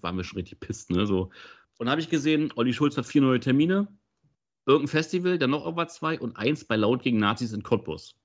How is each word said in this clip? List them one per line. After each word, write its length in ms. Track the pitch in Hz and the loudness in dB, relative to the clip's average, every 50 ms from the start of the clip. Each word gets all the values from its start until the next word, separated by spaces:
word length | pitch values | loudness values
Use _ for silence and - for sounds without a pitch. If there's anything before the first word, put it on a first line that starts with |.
waren 140 | - 85 90 | -6 -6 -4
wir 80 | 92 87 | -4 -6
schon 140 | - - | -6 -8
richtig 240 | 98 90 - - - | -8 -10 -10 -14 -14
pisst, 280 | - - 98 - - - | -10 -10 -10 -10 -4 -2
ne, 160 | 90 90 107 | 0 0 2
so. 180 | 104 98 92 92 92 - - - - - - _ _ _ | 2 0 0 -2 -4 -8 -16 -20 -20 -20 -20 _ _ _
Und 80 | - 117 | -8 -4
dann 40 | 123 | -2
habe 100 | 143 165 | -2 -2
ich 100 | 160 160 | -2 -2
gesehen, 440 | 165 151 135 156 156 151 156 - - | -2 -2 0 0 0 0 0 -2 -2
Olli 160 | 120 117 127 | 0 0 0
Schulz 240 | 113 - 147 147 143 | 2 2 0 0 0
hat 100 | 139 120 | -2 -6
vier 160 | - - 147 | 0 2 4
neue 200 | 135 131 127 123 | 4 4 4 2
Termine, 480 | - 131 127 143 160 175 190 202 202 202 - _ _ _ _ _ _ _ _ _ _ _ _ _ _ | 2 2 2 4 4 4 2 0 0 -2 -8 _ _ _ _ _ _ _ _ _ _ _ _ _ _
irgendein 220 | 135 139 156 143 | 4 4 4 4
Festival, 500 | 135 147 151 160 - - 180 180 180 180 | 2 0 0 0 0 -2 -2 0 0 0
dann 120 | 165 170 131 | 2 2 0
noch 160 | 143 151 151 | 0 0 -2
irgendwas 300 | 165 170 170 165 165 - | -4 -4 -4 -6 -6 -6
zwei 220 | - 156 160 160 | -6 -4 -4 -4
und 200 | - - 113 - | -4 -6 -8 -8
eins 260 | - 107 135 151 - - | -2 -2 -2 -2 -2 -2
bei 140 | - 113 | -2 0
Laut 260 | 110 107 110 127 123 - | 2 2 2 2 0 0
gegen 140 | 131 117 107 | 0 2 2
Nazis 320 | 104 101 110 - 123 110 | 2 2 2 0 -4 -6
in 100 | 110 104 | -6 -8
Cottbus. 540 | - - 120 101 - - 78 - - - - _ | -2 0 0 0 0 -6 -10 -10 -12 -18 -20 _